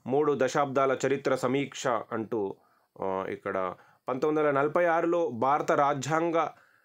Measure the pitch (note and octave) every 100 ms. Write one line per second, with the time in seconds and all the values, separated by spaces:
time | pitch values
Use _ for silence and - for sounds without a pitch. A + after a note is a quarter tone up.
0 | - C3+ D3+ C#3 F3 E3 C#3 C3 C3+ B2+
1 | C3+ C#3 C#3 C3 B2+ C3+ C#3+ - C#3 A2+
2 | - A2+ G#2 A#2 G2 - _ _ _ -
3 | F#2+ F#2+ F#2+ G2+ G2+ G2 F#2 F2 - _
4 | - C3 D3+ D#3 D3+ C#3 D3 D3+ F3 E3
5 | E3+ E3+ E3 A#2+ C3 D3 D#3 D#3 C#3 C#3+
6 | C3 D#3 E3+ E3 D3+ - _ _